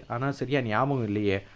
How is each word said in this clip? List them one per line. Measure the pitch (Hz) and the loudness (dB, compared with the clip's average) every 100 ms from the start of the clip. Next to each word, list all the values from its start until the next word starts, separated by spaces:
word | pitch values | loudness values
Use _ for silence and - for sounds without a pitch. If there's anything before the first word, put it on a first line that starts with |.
| - | -4
ஆனா | 120 139 | -4 -2
சரியா | 139 123 143 | -2 -2 0
ஞாபகம் | 117 107 135 135 110 | 2 2 2 2 0
இல்லையே. | 104 104 95 - | 0 2 0 -2